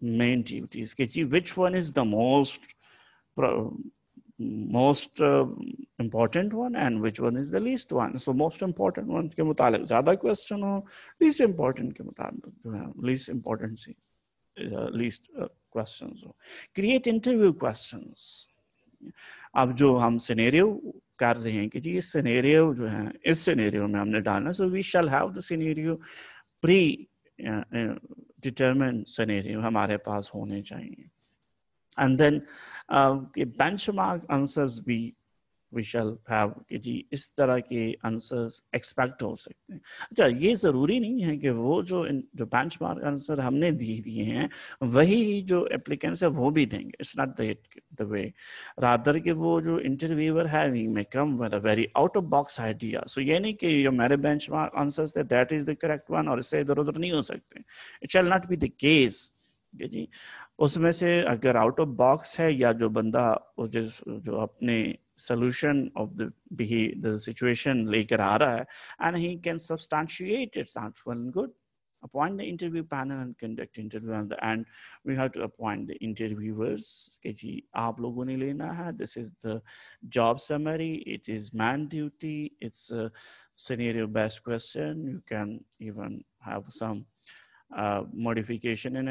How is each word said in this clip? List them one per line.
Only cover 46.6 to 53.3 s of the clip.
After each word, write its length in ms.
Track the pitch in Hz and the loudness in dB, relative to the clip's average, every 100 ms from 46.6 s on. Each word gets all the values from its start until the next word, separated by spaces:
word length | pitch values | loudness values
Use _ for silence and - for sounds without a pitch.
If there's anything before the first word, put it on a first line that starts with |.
| 120 | 2
देंगे। 380 | 107 - - | 0 -10 -12
It's 140 | - - | -10 -4
not 180 | 135 - | -4 -2
the, 180 | 110 - _ - _ - | -4 -4 _ -20 _ -8
the 100 | 104 | -4
way। 180 | 104 - - - - - - | -4 -6 -10 -20 -18 -14 0
Rather 360 | 123 120 131 156 | 4 4 4 2
कि 120 | 170 | 2
वो 280 | 160 165 170 | 0 2 2
जो 180 | 160 165 | 2 -2
इंटरव्यूअर 680 | 135 139 165 156 156 160 165 | 0 -2 -2 0 2 2 2
है, 260 | 151 147 | 2 2
he 240 | 123 113 107 | 0 0 -2
may 80 | 101 127 | -2 0
come 220 | 147 123 | 0 0
with 160 | 113 | 0
a 80 | 104 | 0
very 220 | 107 107 110 - | 2 2 2 2
out 240 | 160 208 | 2 2
of 80 | 165 | 2
box 300 | 139 143 - | 0 0 -4
idea। 460 | 113 107 110 - - | -4 -4 -4 -6 -6
So 120 | - | -4
ये 200 | 135 | 2